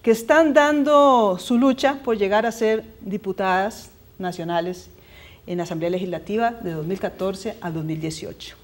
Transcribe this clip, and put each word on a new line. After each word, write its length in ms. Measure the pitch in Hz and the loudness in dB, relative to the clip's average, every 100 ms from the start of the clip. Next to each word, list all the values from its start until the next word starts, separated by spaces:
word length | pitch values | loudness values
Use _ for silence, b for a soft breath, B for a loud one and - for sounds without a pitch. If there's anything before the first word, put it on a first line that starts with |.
que 120 | - | 2
están 420 | 220 226 302 320 | 0 4 4 6
dando 800 | 285 294 302 285 294 285 254 208 180 | 6 4 2 4 6 6 6 4 0
su 180 | - 240 | 0 2
lucha 400 | 269 262 269 277 | 4 4 0 0
por 120 | 254 226 | -4 -2
llegar 300 | 196 208 226 | 2 2 0
a 60 | |
ser 320 | 220 220 220 220 - | 0 0 0 -4 -16
diputadas 920 | - 202 196 185 190 185 202 - - _ _ _ | -10 -8 -6 -4 0 0 -2 -6 -20 _ _ _
nacionales 680 | 185 175 170 170 170 180 - - B B B B - | -8 -8 -4 -4 -4 -8 -14 -20 B B B B -8
en 80 | 175 | -6
la 80 | |
Asamblea 260 | 170 165 170 | -6 -4 -4
Legislativa 640 | 180 185 165 160 208 233 | -4 -4 -8 -6 -2 -2
de 180 | 233 180 | -4 -8
dos 160 | 160 156 | -6 -6
mil 140 | 190 | -6
catorce 560 | 190 - 190 190 185 - | -6 -6 -8 -6 -10 -10
al 140 | 175 | -8
dos 100 | 160 | -6
mil 160 | 156 160 | -6 -6
dieciocho. 540 | 160 156 - - - - | -8 -8 -12 -14 -18 -20